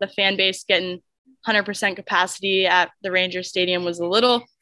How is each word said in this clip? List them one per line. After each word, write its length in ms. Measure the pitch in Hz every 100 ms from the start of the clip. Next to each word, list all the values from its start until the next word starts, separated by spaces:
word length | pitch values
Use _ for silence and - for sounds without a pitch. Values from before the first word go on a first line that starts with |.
the 80 | 196
fan 280 | - 196 190
base 280 | 190 190
getting 360 | - 185 180 180 _ _ _ _
hundred 220 | - 214 202
percent 280 | 196 202
capacity 720 | 190 - 180 185 - 196 190 185
at 240 | 180 165 _
the 100 | 190
Ranger 320 | 185 185 180
Stadium 400 | 180 185 180 180
was 160 | 175 170
a 60 | 170
little, 360 | 208 247 240 - _